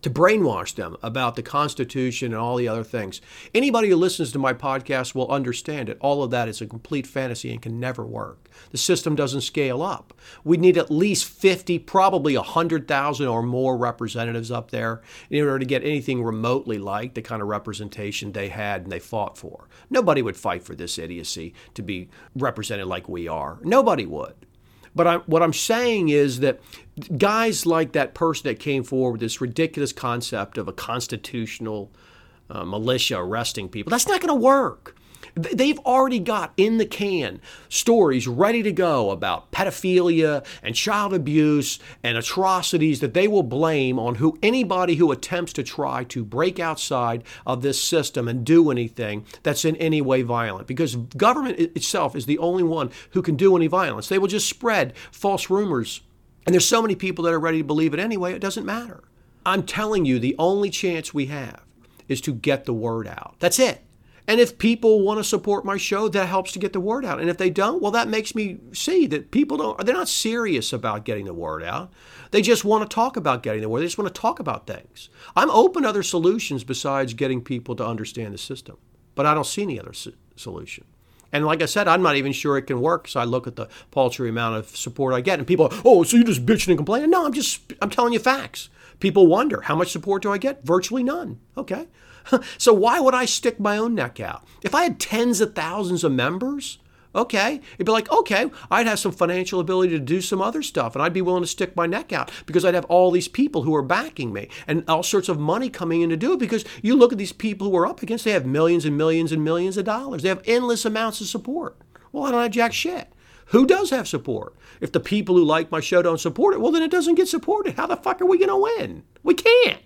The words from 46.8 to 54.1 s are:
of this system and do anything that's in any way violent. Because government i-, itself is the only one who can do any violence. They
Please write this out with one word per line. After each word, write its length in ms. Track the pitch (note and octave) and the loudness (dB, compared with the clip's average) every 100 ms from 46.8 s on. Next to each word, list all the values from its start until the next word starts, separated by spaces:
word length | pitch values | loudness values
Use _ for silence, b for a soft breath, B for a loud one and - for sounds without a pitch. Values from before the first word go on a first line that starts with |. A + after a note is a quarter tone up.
| - C3+ A#2+ A#2+ - B - | -4 -2 0 -2 -8 B -6
of 160 | B2+ | -2
this 200 | C#3 C3+ | 0 -2
system 460 | - E3 C#3+ - A#2+ | 0 0 0 -4 -4
and 160 | B2 | -4
do 260 | A#2 E3 D#3+ | 4 6 6
anything 540 | B2 A#2 - A2 G#2 G#2 B | 2 -2 -6 -8 -8 -12 B
that's 220 | E3 C#3+ | -4 0
in 100 | D#3+ D#3 | 0 0
any 240 | D#3+ D#3 | 0 0
way 220 | C3+ C3 | 2 2
violent. 460 | A#2+ A#2+ A2+ F#2+ - | 2 -2 -2 -6 -8
Because 260 | B2+ D#3+ | -2 -2
government 640 | A#2+ A#2+ C3+ G#3 C4+ C4 G3 | -2 -8 0 2 2 -2 -2
i-, 120 | E3 | -2
itself 400 | - - G3+ C#3+ | -2 -4 -2 -2
is 120 | D3 A#2+ | -4 -4
the 120 | D3+ | 0
only 240 | E3+ F#3 | 0 0
one 280 | E3+ D#3+ B2+ B B | 0 0 -4 B B
who 120 | F#3 | -2
can 120 | F3 | 0
do 220 | C#3+ G3 F#3 | 4 6 6
any 100 | D#3+ | 4
violence. 420 | F3+ E3+ G#2+ | 0 -2 -4
They 100 | - | -2